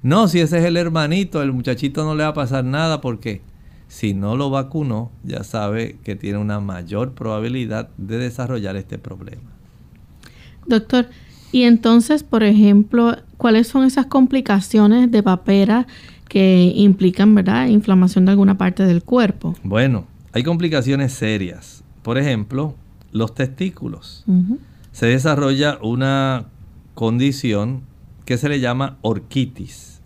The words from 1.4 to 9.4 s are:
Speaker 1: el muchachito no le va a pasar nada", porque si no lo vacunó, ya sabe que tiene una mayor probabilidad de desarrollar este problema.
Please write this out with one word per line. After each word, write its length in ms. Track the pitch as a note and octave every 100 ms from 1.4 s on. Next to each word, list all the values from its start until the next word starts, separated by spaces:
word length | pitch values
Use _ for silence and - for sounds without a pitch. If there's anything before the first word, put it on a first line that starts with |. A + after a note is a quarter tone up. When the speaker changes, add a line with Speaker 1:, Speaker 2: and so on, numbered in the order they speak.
Speaker 1:
el 100 | C#3
muchachito 500 | B2+ A#2+ B2 C#3 C#3
no 120 | D#3 D3+
le 80 |
va 60 | D3+
a 40 |
pasar 320 | D3+ B2+ C3+ B2+
nada", 340 | C#3 E3 D3+
porque 440 | C3 A2+ A#2 G2 - - - - -
si 280 | - A2 G2
no 200 | G2 B2
lo 140 | C#3
vacunó, 600 | C3+ C3+ D#3+ D3 A2 A#2 -
ya 200 | - -
sabe 540 | G2+ A2+ G#2 A2 A2+ G#2
que 120 | - G2
tiene 240 | G2 G2+
una 200 | G#2 G#2
mayor 540 | G2+ F#2 E2+ G2+ B2+
probabilidad 760 | B2+ A2+ G#2+ A2+ B2+ A#2 A2 A2+ -
de 200 | F#2+ A#2
desarrollar 580 | B2 A#2+ B2 B2+ G2 G2
este 220 | F#2+ -
problema. 540 | - F#2 F2+ -